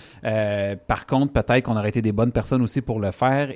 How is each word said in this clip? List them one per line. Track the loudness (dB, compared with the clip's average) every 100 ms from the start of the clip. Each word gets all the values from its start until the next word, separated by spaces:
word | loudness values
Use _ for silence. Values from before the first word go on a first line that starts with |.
| -20 -8 -2
Euh, | 0 0 0 -2 -4
par | -4 -4 0
contre, | 0 2
peut-être | 0 2 2
qu'on | 2 -2
aurait | 0
été | 0
des | 0
bonnes | 2 0
personnes | 0 0 0
aussi | 0 -2
pour | -4 -2
le | -2
faire. | 0 2 2 -2